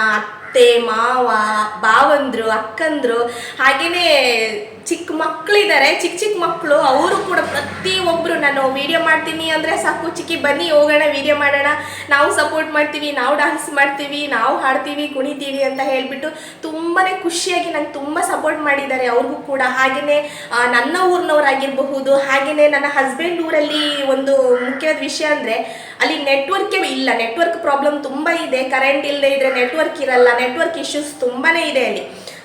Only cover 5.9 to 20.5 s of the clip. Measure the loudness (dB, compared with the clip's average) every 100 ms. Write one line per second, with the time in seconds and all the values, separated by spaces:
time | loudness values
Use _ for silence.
5.9 | 2 -2 -2 -2 0 -2 -2 2 4 4
6.9 | 4 2 0 0 -2 -2 -4 -6 -6 -2
7.9 | 0 0 0 0 0 0 0 0 -2 -2
8.9 | 0 2 0 0 -6 -2 -2 0 0 0
9.9 | -2 -6 -8 -6 -2 0 0 4 4 6
10.9 | 4 2 0 0 2 2 2 0 -2 -6
11.9 | -10 0 2 2 2 0 -2 -2 0 -2
12.9 | -2 -4 -2 0 2 0 -2 -4 0 0
13.9 | 0 -6 -6 -4 0 0 0 0 0 -2
14.9 | -6 -6 -4 -4 -4 -6 -2 -2 0 -2
15.9 | -2 -2 -6 -8 -8 -16 -12 -10 -6 -2
16.9 | 0 0 0 -4 -4 -2 -2 -2 -4 -4
17.9 | -6 -4 -2 -2 -2 -2 -2 -2 -2 -2
18.9 | -2 0 0 0 -4 -6 -2 0 2 0
19.9 | 0 0 0 0 -10 -4